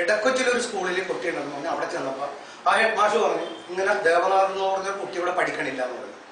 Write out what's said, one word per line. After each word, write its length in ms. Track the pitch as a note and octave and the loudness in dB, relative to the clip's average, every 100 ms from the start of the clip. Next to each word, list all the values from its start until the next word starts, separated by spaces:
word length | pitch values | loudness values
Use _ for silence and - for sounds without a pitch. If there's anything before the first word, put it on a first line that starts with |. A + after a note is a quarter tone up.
ഇടക്കൊച്ചിയിലൊരു 580 | F3 G#3+ B3+ B3+ B3 A#3+ | 2 2 2 2 2 2
സ്കൂളിൽ 440 | - G3 F3+ F3+ | 0 -2 -2 -2
കുട്ടി 260 | F3+ D3+ E3+ | -2 -4 -2
ഉണ്ടെന്ന് 240 | D3+ C#3+ | -4 -6
പറഞ്ഞ് 140 | C#3+ E3 | -6 -4
അവിടെ 180 | - B2 | -2 -2
ചെന്നപ്പോ 440 | - - C#3 C#3+ - - - F3 | -4 -4 -4 -6 -8 -16 -2 2
ആ 40 | |
ഹെഡ് 260 | G3+ A3 G3 | 4 2 4
മാഷ് 180 | G#3 G#3+ | 2 4
പറഞ്ഞു, 300 | - E3 - - - | 2 0 -4 -8 -8
"ഇങ്ങനെ 240 | F3+ G3 | -2 0
ദേവനാഥ് 580 | G3+ E3 F3 F#3+ F#3+ F#3+ | 2 4 4 4 4 4
എന്ന് 140 | F#3+ F#3+ | 2 0
പറഞ്ഞ 340 | F#3+ G3 G3 | 0 -2 -6
കുട്ടി 180 | - F3 | -6 -2
ഇവിടെ 140 | F3 | -2
പഠിക്കണില്ല" 520 | F3+ C#3+ D3 C3+ C3 | 0 -2 -2 -4 -4
എന്ന് 120 | B2+ - | -4 -6
പറഞ്ഞു. 180 | G2 - - | -10 -16 -20